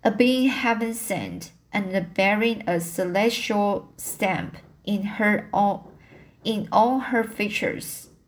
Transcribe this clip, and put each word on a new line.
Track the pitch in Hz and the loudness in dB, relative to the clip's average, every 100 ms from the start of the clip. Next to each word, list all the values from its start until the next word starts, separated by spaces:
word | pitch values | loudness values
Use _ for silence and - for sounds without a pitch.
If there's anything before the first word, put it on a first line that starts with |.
a | 233 | 0
being | 202 247 254 262 | 4 4 4 2
heaven | 233 240 220 226 | 2 0 0 -2
sent, | 226 - 180 95 87 - _ _ | -6 -6 -6 -6 -10 -12 _ _
and | 202 190 190 175 | -4 0 -2 -2
bearing | - 190 208 233 214 - | 2 4 4 2 0 0
a | 175 | 0
celestial | 170 - 180 185 226 226 - 208 202 202 - - | -2 -2 0 2 2 0 0 2 2 0 -6 -14
stamp | - - 196 180 87 - - - - | -12 -2 -2 -2 -6 -12 -20 -14 -4
in | 202 | -2
her | 208 208 208 208 - | -2 0 2 2 0
all, | - 202 - - - - - - _ | 0 2 0 -10 -20 -20 -20 -20 _
in | - 214 - | -6 -4 0
all | 196 233 262 | 4 4 2
her | 254 240 | 0 0
features. | 220 - 208 - - - - - - - | 0 -2 -2 0 -2 -4 -10 -14 -16 -20